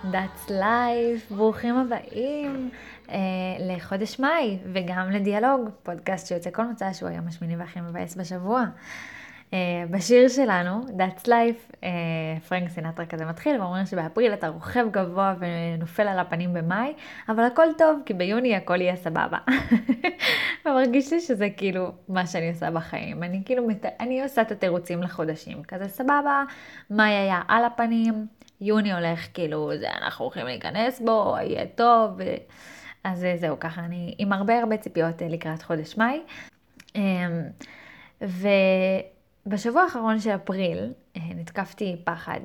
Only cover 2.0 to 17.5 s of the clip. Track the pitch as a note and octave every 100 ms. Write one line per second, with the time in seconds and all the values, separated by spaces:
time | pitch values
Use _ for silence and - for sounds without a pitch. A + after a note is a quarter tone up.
2 | - - B3+ D4 C#4+ C4+ B3+ B3 - -
3 | - G3 F#3+ F#3 F#3 F#3 F#3 F3+ - G3
4 | G#3 - C4+ E4 B3+ G3 F#3 F#3 F3 F3+
5 | F#3 G3+ G3 G#3 A#3 C4+ A3+ G3 - E3+
6 | - F#3+ - F3 E3+ - A#3 A3+ F#3+ F#3
7 | F3 E3+ E3+ E3 E3+ E3+ E3+ F3+ E3+ E3+
8 | F3+ F3+ F3 F#3 F#3 B3 A3 - - -
9 | - - - - - F#3+ F3+ F3 E3+ F#3+
10 | F3 B3 B3+ B3 C4 F#3 F3 G3+ C4 F#3+
11 | F#3 F#3 - A#3 A#3 A#3 - - - F3
12 | E3 E3 D#3+ D#3+ - F3+ F3 E3+ D#3+ E3
13 | E3+ E3 D#3+ E3 D4+ C#4 F#3 F3+ F#3+ F#3
14 | D#3+ - A#3+ G3+ D#3+ E3 - B3 A#3 G3
15 | F#3 F3+ G3 F#3 F3 E3+ E3 E3 E3 -
16 | G#3 F#3 F3+ E3 F3+ F3 E3 F#3 B3+ D4+
17 | - - - A3 A#3